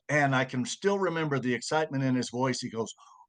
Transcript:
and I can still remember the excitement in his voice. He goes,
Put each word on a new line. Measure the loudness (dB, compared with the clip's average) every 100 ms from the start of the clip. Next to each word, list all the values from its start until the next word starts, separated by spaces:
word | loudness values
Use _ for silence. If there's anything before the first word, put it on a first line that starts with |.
| _
and | 2 4
I | 2
can | 0 -2
still | -4 -2 0 2
remember | 0 0 0 0
the | 0
excitement | -2 0 0 0 0
in | 2
his | 2 0
voice. | 0 0 0
He | -4
goes, | -4 -6 -6 -20 -20